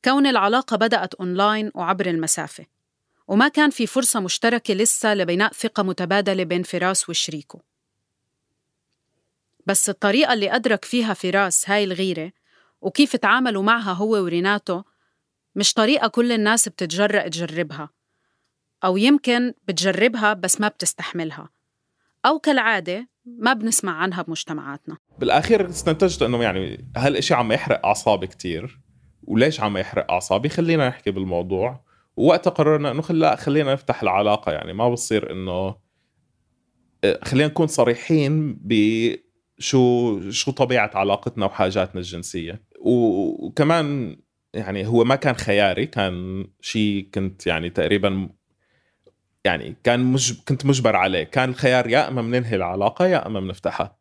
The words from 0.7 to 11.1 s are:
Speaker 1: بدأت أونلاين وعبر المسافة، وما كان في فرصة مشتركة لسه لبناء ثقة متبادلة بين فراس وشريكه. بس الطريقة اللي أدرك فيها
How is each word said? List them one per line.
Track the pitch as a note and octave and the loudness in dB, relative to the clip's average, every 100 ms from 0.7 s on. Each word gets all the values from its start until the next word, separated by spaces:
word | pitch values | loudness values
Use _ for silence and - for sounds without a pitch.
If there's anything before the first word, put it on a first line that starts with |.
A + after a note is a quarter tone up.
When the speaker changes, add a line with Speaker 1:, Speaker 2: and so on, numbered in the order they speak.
| A3 | 0
Speaker 1:
بدأت | A3+ A3 F3+ | 2 2 -2
أونلاين | - F#3 F3+ G3+ G#3+ G#3+ - | -6 -4 0 2 0 -4 -6
وعبر | F3 F#3+ F3+ | -4 -2 0
المسافة، | E3 D#3+ - D#3 - D#3+ _ _ _ _ _ - | -2 -2 -4 -6 -12 -20 _ _ _ _ _ -2
وما | G3+ C#4 | 2 4
كان | D4+ D4+ | 4 2
في | - A3+ | 2 -2
فرصة | C4 B3+ A#3 | 0 0 0
مشتركة | F3+ - A#3 A#3 - | -2 0 0 0 -2
لسه | F#3+ A3+ - A3 | 0 2 2 2
لبناء | G3+ F3 F3 G#3+ | 2 0 2 0
ثقة | - A3 - | 0 -6 -2
متبادلة | F#3+ F3+ F3+ G3 G3 F#3+ | -2 -2 0 0 2 -2
بين | F3 F3 | -2 -4
فراس | F3+ F3 F3+ F#3+ - | -4 -2 0 -2 -4
وشريكه. | E3+ - D#3 - - _ _ _ _ _ _ _ _ _ _ _ _ _ _ _ _ _ _ _ _ - | -4 -6 -8 -14 -20 _ _ _ _ _ _ _ _ _ _ _ _ _ _ _ _ _ _ _ _ 0
بس | G3 - | 0 0
الطريقة | G3 G#3 A3+ D4 | 0 2 4 4
اللي | A#3 G3+ B3 | 2 0 0
أدرك | A#3 G#3 - | 2 0 0
فيها | B3 A3 | -2 0